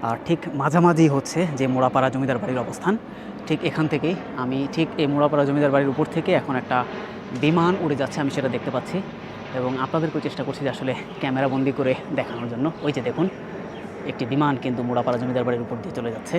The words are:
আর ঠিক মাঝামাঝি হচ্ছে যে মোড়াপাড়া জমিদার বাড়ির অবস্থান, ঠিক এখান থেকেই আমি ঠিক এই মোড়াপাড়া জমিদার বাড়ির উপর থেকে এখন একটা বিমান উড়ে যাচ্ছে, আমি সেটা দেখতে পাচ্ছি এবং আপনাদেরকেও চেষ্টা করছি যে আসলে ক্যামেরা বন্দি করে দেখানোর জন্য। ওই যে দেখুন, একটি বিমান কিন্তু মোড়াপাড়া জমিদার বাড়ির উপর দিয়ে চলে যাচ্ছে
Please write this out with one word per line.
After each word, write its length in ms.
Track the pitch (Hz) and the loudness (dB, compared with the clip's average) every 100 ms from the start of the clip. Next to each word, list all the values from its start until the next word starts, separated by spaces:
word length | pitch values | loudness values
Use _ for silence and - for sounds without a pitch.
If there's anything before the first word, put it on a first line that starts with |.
| 120 | -2
আর 100 | 117 - | -4 0
ঠিক 120 | 165 - 143 | -2 -2 0
মাঝামাঝি 440 | 139 160 175 160 160 139 | 4 6 6 8 6 6
হচ্ছে 240 | 131 160 175 139 | 0 0 0 2
যে 60 | 131 | 2
মোড়াপাড়া 340 | 127 127 135 131 | 4 4 4 2
জমিদার 260 | 127 135 123 | 2 0 0
বাড়ির 180 | - 127 117 | 0 -2 -2
অবস্থান, 280 | - 156 220 - - - - - | -2 0 0 -2 -14 -12 -12 -4
ঠিক 120 | 156 165 | 0 0
এখান 160 | - 156 | 0 0
থেকেই 220 | 151 151 180 - 120 | 2 0 -2 -6 -6
আমি 160 | 127 135 139 160 | -2 -2 -2 0
ঠিক 120 | 160 - | -2 2
এই 60 | 147 | 2
মোড়াপাড়া 300 | 143 147 147 143 | 4 4 4 4
জমিদার 260 | 143 147 139 | 4 4 4
বাড়ির 140 | 139 | 2
উপর 120 | 135 147 165 | 2 0 0
থেকে 160 | 160 165 | 2 2
এখন 140 | 120 131 | 2 -4
একটা 160 | - 127 120 - - - - 127 | 0 0 0 -6 -10 -12 -8 0
বিমান 300 | 147 170 170 185 | 2 4 4 2
উড়ে 120 | 170 139 | 0 0
যাচ্ছে, 160 | 135 - | -2 -2
আমি 80 | 139 139 | -2 0
সেটা 140 | 131 120 | -2 -2
দেখতে 160 | - 127 | -2 -4
পাচ্ছি 220 | - 180 196 - - - - 131 | -2 -6 -6 -10 -12 -12 -8 -4
এবং 120 | 127 131 131 | -2 -2 0
আপনাদেরকেও 360 | 170 160 151 147 | 0 0 -2 -4
চেষ্টা 160 | - 131 | -4 -6
করছি 140 | 131 139 | -2 -4
যে 60 | 117 | -2
আসলে 180 | 131 127 - - | -4 -4 -6 -6
ক্যামেরা 260 | 139 131 135 | -2 2 2
বন্দি 180 | 131 135 131 | 2 0 2
করে 140 | 131 127 - 135 | 0 0 -2 -4
দেখানোর 280 | 120 113 120 | -2 -4 -6
জন্য। 120 | 117 147 165 143 | -2 -2 -2 -4
ওই 60 | 143 | -2
যে 60 | 123 | -2
দেখুন, 180 | - 185 - - - - - - - 143 | 0 0 -2 -12 -10 -10 -12 -12 -10 -8
একটি 120 | - 123 | -4 -2
বিমান 220 | 135 147 131 | 2 2 2
কিন্তু 180 | 131 123 120 | -2 -2 0
মোড়াপাড়া 280 | 123 120 123 | 0 2 0
জমিদার 240 | 123 127 123 | 0 0 0
বাড়ির 160 | 120 120 | -2 -2
উপর 100 | 117 | -6
দিয়ে 120 | 101 117 | -6 -6
চলে 120 | 117 110 | -6 -6
যাচ্ছে 220 | - | -4